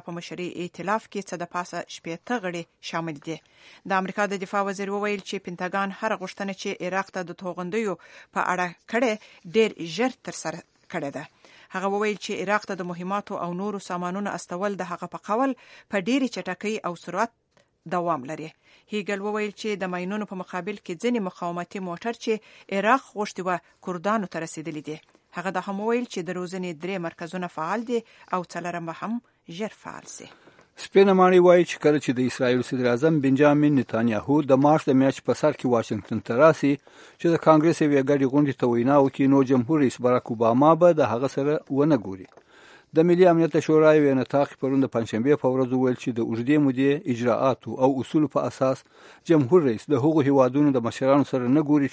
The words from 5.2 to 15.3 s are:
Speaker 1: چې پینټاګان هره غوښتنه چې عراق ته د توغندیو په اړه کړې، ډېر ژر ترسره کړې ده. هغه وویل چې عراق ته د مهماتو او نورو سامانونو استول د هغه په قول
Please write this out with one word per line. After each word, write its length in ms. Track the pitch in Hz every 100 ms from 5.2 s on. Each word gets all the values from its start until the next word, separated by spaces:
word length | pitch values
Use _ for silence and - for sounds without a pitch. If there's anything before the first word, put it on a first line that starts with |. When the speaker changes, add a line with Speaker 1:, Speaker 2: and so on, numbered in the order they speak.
| -
Speaker 1:
چې 140 | 196 190
پینټاګان 500 | 175 180 196 196 190
هره 160 | 220 208
غوښتنه 320 | 185 - 196 190
چې 80 | 202 196 175
عراق 220 | 185 190 190
ته 80 | 175
د 100 | -
توغندیو 560 | 190 175 180 208 214 180 - - -
په 80 | 190 -
اړه 160 | 180 180 170 -
کړې، 220 | 220 254 214 - - 180
ډېر 160 | 214 214 - 165
ژر 180 | 165 254 - -
ترسره 340 | - 165 160 - _ _
کړې 200 | 170 143 135
ده. 80 | 151 _ _ - - 190
هغه 120 | 196
وویل 240 | 202 214 202
چې 140 | - 202
عراق 260 | 185 208 -
ته 80 | 185
د 120 | 180
مهماتو 500 | 175 180 202 202 196 175
او 40 | 175
نورو 180 | 208 202 -
سامانونو 460 | 180 180 190 202 160
استول 360 | - 175 202 196
د 80 | 175
هغه 160 | 170 175
په 60 | 165
قول 280 | -